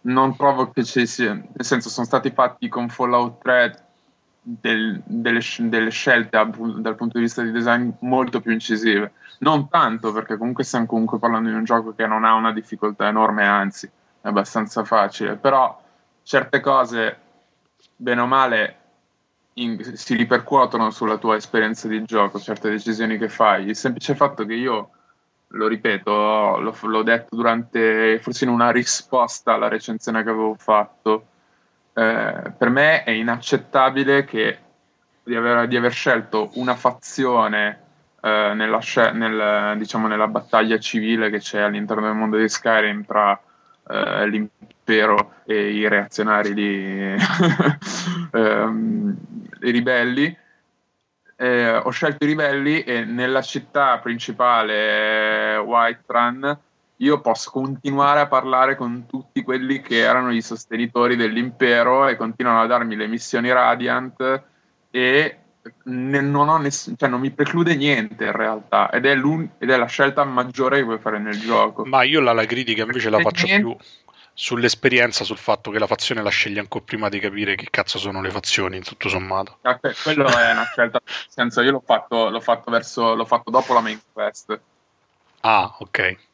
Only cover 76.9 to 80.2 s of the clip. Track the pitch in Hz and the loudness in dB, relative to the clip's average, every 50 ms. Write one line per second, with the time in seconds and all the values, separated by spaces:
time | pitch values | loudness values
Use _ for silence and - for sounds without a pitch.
76.9 | - 107 107 101 101 101 95 101 98 101 104 98 98 95 - - - - 98 - | -8 -6 -4 -4 -4 -4 -6 -6 -4 -4 -4 -4 -4 -4 -6 -6 -4 -4 -4 -4
77.9 | - 95 95 101 98 98 98 95 95 101 - - - - 98 92 95 95 90 - | -4 -6 -6 -6 -6 -6 -6 -6 -6 -6 -4 -2 -2 -2 -2 -4 -6 -8 -12 -14
78.9 | 110 _ - 104 95 92 92 95 95 95 98 101 - _ - 123 123 - - 135 | -12 _ -6 -4 -4 -4 -4 -4 -4 -4 -4 -6 -12 _ -2 -2 -2 0 -4 -6
79.9 | 117 - - 156 156 147 | -6 -4 -4 -2 0 2